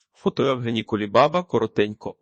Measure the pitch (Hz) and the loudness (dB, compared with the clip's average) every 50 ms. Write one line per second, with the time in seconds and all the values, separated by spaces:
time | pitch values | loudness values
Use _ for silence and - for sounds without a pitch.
0 | _ _ _ _ - 190 - - 147 139 131 123 123 117 117 113 104 - 113 101 | _ _ _ _ -4 -4 -2 0 0 0 0 -2 -2 -4 -4 -4 -2 -2 -4 -4
1 | 104 104 98 117 139 151 160 180 180 - - 117 113 107 - - 104 107 107 - | -4 2 4 4 4 4 2 -2 -4 -2 -2 -2 -2 0 0 0 0 0 -2 -8
2 | - 98 - - | -12 -14 -14 -10